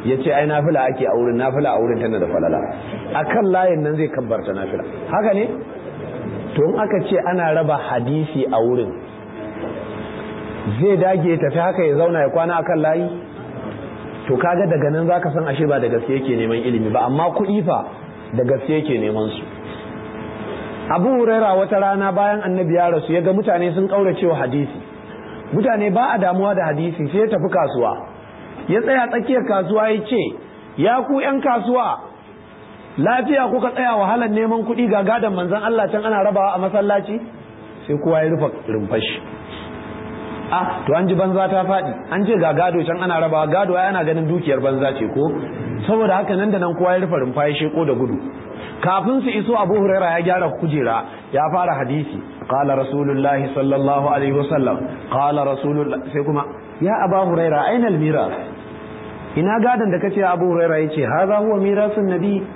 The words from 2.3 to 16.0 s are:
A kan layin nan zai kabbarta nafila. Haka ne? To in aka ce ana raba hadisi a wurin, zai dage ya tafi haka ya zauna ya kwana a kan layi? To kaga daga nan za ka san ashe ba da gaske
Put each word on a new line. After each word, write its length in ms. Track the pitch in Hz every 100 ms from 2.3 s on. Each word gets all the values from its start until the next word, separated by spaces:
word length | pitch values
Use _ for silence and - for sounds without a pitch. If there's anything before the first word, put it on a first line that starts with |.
| 87 82 78 - - - - -
A 100 | 147
kan 200 | 156 226 196
layin 300 | 185 185 160
nan 140 | 147 156
zai 120 | 156
kabbarta 440 | 151 117 110 104
nafila. 300 | 95 95 - - - -
Haka 240 | 196 214
ne? 120 | 196 233 - - - - - - - - - -
To 80 | -
in 140 | 156 208
aka 200 | 214 202 -
ce 80 | 185 175
ana 220 | 180 165
raba 240 | 160 156 143 -
hadisi 560 | 123 120 151 156 139 131
a 80 | 113
wurin, 320 | 117 123 101 - - - - - - - - - - - - - - - - - - 110
zai 160 | 190 190
dage 320 | 185 190 170
ya 60 | 165
tafi 200 | 147 160
haka 240 | 175 185
ya 100 | 160 143
zauna 240 | 170 170
ya 80 | 139
kwana 260 | 165 165 170
a 40 |
kan 160 | 170 160
layi? 300 | 156 165 175 175 - - - - - - - - - - -
To 80 | 127
kaga 300 | 175 180 196
daga 240 | 156 147
nan 160 | 156 170
za 140 | 180
ka 100 | 180
san 120 | 151 160
ashe 180 | 135 151
ba 120 | 139
da 80 | 117
gaske 220 | 117